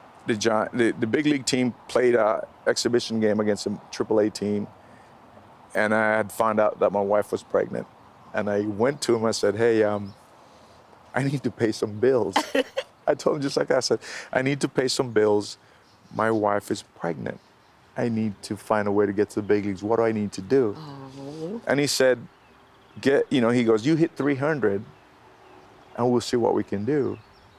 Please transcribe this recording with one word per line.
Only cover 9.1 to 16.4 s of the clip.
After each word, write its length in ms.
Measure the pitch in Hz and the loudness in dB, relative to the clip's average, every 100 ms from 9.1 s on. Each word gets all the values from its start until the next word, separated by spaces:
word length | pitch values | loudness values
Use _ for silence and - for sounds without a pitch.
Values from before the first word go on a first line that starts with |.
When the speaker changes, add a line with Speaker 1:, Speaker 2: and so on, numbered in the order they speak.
| 117 | 0
Speaker 1:
him, 80 | 110 | 0
I 60 | |
said, 240 | 107 104 104 | 0 0 2
"Hey, 280 | 117 113 | 4 4
um, 320 | 104 104 101 - - - - - - - - - - | 2 0 -6 -16 -20 -20 -20 -20 -20 -20 -20 -20 -6
I 80 | - | -2
need 200 | 139 143 | -2 -2
to 80 | 120 | -4
pay 200 | - 110 | 0 0
some 280 | - 110 107 | 0 -4 0
bills." 360 | 123 127 95 - - 277 - | 2 2 2 -2 -2 -2 -2
Speaker 2:
<laughs> 340 | - - _ - | -6 -10 _ -2
Speaker 1:
I 60 | |
told 220 | 147 - 156 | 0 0 -2
him 60 | |
just 120 | 143 147 | -2 -2
like 100 | 143 | 0
that. 100 | 139 | 0
I 40 | |
said, 180 | - 113 - - - | 2 -2 -4 -14 -4
"I 80 | 127 | -2
need 200 | 135 143 | 0 -2
to 60 | 147 | -2
pay 200 | - 131 | 0 0
some 240 | - 127 | 0 0
bills. 460 | 110 107 104 101 - - - _ _ - 107 | 2 4 4 0 -12 -20 -20 _ _ -12 -2
My 160 | 110 | 0
wife 400 | 110 | 2